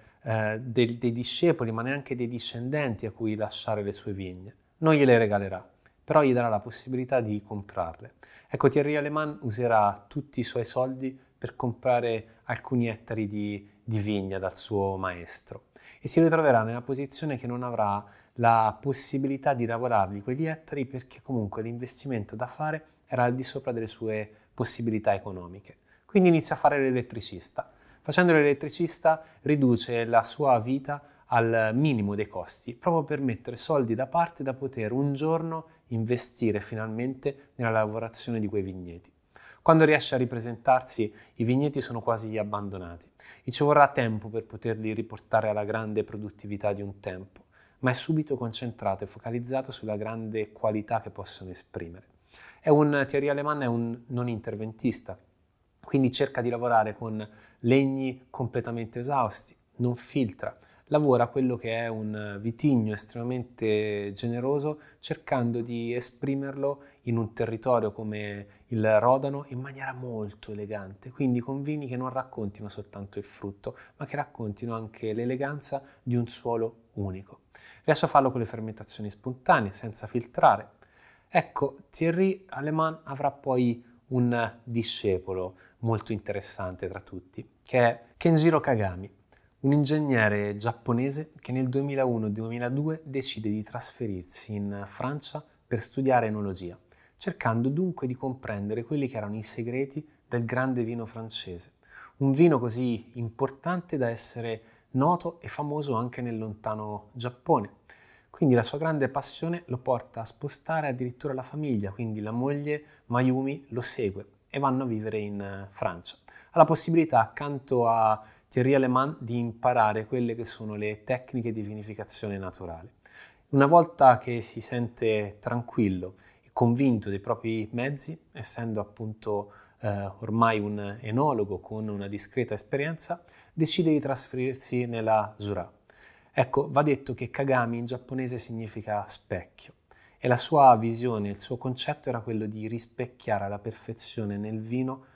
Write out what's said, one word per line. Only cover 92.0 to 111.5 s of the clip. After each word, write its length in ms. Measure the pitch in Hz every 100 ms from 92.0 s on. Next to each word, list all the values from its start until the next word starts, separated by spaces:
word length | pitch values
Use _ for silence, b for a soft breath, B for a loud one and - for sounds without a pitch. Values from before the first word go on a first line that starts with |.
| 127 117 107
duemiladue 720 | 107 113 120 120 139 156 156
decide 440 | 135 135 131 - 107
di 140 | 107
trasferirsi 920 | 104 117 - - 113 92 87 - -
in 300 | 104 101 101 98
Francia 580 | - 131 147 - 151 b b _
per 160 | 113
studiare 440 | - - 131 123 110
enologia, 500 | 107 101 90 87 85 _ b b _
cercando 520 | 196 - 120 113 131
dunque 400 | 151 185 - 127
di 60 |
comprendere 680 | 123 135 131 113 101 104 113
quelli 240 | 117 151 127
che 100 | 110
erano 200 | 104 110
i 80 |
segreti 640 | 107 - 117 127 135 151 - b _
del 180 | 120
grande 380 | 113 123 131 123
vino 240 | 113 117 110
francese, 680 | 117 113 - 95 87 - _ B B B _
un 140 | 135
vino 260 | 135 170 131
così 520 | 120 117 123 117 -
importante 800 | 120 113 - 135 - 175 180 175 147
da 120 | 120
essere 540 | 117 - - 117 110 b b b
noto 480 | 127 151 175 170 -
e 60 | -
famoso 480 | - 147 151 139
anche 260 | 113 123 127
nel 160 | 120 110
lontano 760 | 110 104 110 107 107 104 -
Giappone. 580 | 123 123 - - 143 101 - B B B B B
Quindi 240 | - 147
la 100 | 120
sua 140 | 110 147
grande 300 | 160 151 131
passione 540 | 139 - - 165 175 -
lo 120 | 123
porta 440 | 135 120 - 117
a 20 |
spostare 640 | 113 - 143 - - 160 147
addirittura 460 | 123 123 123 143
la 80 | 131
famiglia, 500 | 123